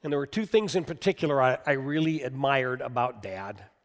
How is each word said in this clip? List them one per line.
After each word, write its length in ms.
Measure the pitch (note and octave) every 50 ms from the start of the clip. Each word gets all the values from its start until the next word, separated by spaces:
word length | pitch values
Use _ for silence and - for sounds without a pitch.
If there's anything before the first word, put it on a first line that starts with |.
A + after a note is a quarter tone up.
| -
And 80 | D#3 D3
there 60 | C#3+
were 80 | C#3
two 180 | C3+ - G#3+ A3
things 320 | - - A3 G#3+ G3 C3
in 80 | F#3 E3
particular 560 | C#3 E3+ D3 - G3 F3+ - - D#3 C#3+ C#3
I, 180 | C3 B2+ B2+ B2+ -
I 60 | - C#3+
really 500 | C3+ C3+ C#3 D3 D#3 D#3+ D#3+ D#3+ D#3 C3+
admired 600 | B2+ C3 C3 C#3 C3+ C#3 C3+ B2+ B2+ B2+ B2+ C3+
about 400 | C3 B2 B2 A#2+ B2 B2 A2 G2
Dad. 400 | G2+ F#2+ F#2+ G2 G2 G#2 G2+ G2 - _ _ _